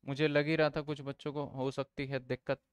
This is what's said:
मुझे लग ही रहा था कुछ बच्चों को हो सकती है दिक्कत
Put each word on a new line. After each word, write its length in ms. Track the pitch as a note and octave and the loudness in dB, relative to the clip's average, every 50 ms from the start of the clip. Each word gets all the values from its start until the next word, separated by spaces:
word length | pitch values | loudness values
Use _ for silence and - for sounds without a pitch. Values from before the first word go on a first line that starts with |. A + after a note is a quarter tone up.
| - | -6
मुझे 240 | - C#3 C3 D#3 D3+ | -6 -2 2 2 4
लग 200 | C#3+ D3 D3 D3 | 4 4 4 4
ही 80 | D#3+ | 4
रहा 140 | D#3 D#3 D3+ | 4 4 4
था 120 | C#3+ D#3 D3 | 4 0 -4
कुछ 180 | D3 D3+ C#3+ | -4 -6 -6
बच्चों 320 | C#3 C#3 C#3 _ - D3+ C#3 | -6 -8 -8 _ -8 -6 -4
को 120 | D3 D3 - | -4 -6 -4
हो 220 | - C3+ C3 C3+ | -4 -2 -2 -2
सकती 340 | C3 - C3+ _ _ - C#3+ C3 | 0 -2 -4 _ _ -8 -6 -2
है 120 | C#3 C3+ | -2 -4
दिक्कत 400 | B2+ B2+ B2+ - _ - C#3 - _ _ | -2 -2 -4 -4 _ -4 -4 -4 _ _